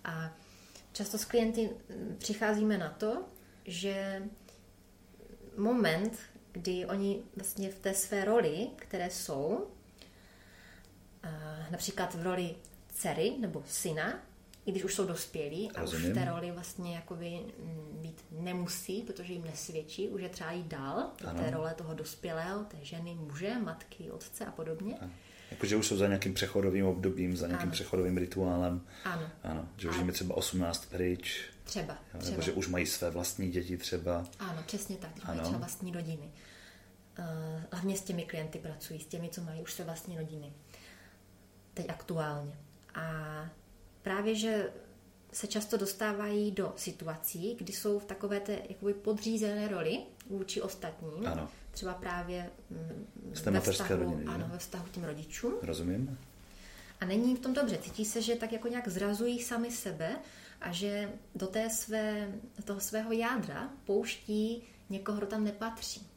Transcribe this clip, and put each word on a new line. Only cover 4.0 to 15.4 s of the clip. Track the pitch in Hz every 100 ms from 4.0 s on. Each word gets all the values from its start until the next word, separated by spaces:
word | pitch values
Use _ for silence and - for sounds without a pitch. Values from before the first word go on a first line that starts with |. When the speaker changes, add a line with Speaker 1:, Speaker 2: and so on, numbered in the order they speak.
| 196 196 196 - - - - - - - - - - - - -
Speaker 1:
moment, | 208 247 190 160 214 226 - - -
kdy | - 175 180 180
oni | 196 196 196 - -
vlastně | 190 - 196
v | 196
té | 196
své | 190 - 202 196
roli, | 226 165 151 240 -
které | - 185 175
jsou, | - - 139 147 233 403 - - - - - - - - - - - - - - -
a | 165 156 156 156 160
například | 175 - - 180 170
v |
roli | 175 180 175 160 - - -
dcery | - 185 147 185 277
nebo | 208 151 -
syna, | - 175 156 170 339 - - - - -
i |
když | 190
už | 180 -
jsou | 185
dospělí | 170 - 165